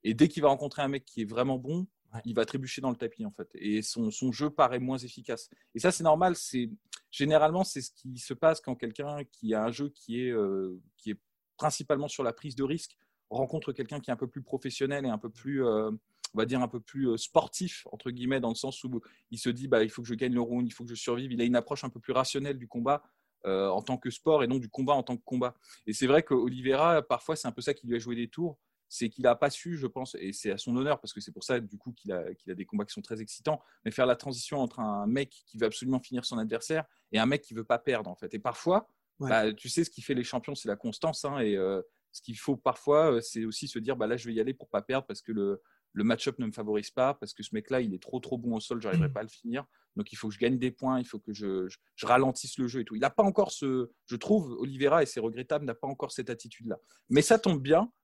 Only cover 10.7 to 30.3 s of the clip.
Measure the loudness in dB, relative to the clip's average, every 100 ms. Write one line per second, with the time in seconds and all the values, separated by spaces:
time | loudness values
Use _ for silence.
10.7 | -8 _ _ -8 -8 _ _ _ -4 -4
11.7 | -2 -2 -2 -2 -4 -4 -4 -10 -4 -2
12.7 | -2 -6 _ _ _ _ -4 -4 -4 -6
13.7 | -8 -8 -8 -6 -4 -4 -8 -8 -6 -6
14.7 | -4 -2 -2 -2 -4 -6 -10 -4 0 2
15.7 | 2 0 -4 _ _ -6 -2 0 2 0
16.7 | -4 -10 0 0 0 2 2 2 -6 -6
17.7 | -8 -14 -10 -8 -4 0 0 0 -2 -6
18.7 | -6 -6 -6 -8 _ _ -4 -2 -2 4
19.7 | 4 4 0 -8 -2 0 2 0 0 -2
20.7 | -4 -12 -6 -2 -2 -2 0 4 4 2
21.7 | -6 -6 -10 0 0 2 -2 -4 -6 -8
22.7 | -2 0 0 _ _ _ _ 0 2 2
23.7 | 0 -2 -4 -4 -2 4 6 6 0 -2
24.7 | -2 2 2 2 -6 -4 -2 -2 -4 _
25.7 | -12 -8 0 6 6 6 2 2 0 2
26.7 | 4 6 4 2 -2 -2 -4 -4 -4 -4
27.7 | -4 -2 -4 -2 -6 -6 -4 -6 -6 _
28.7 | _ _ -4 -4 2 2 4 0 -2 -8
29.7 | -6 -6 -6 -8 -8 -8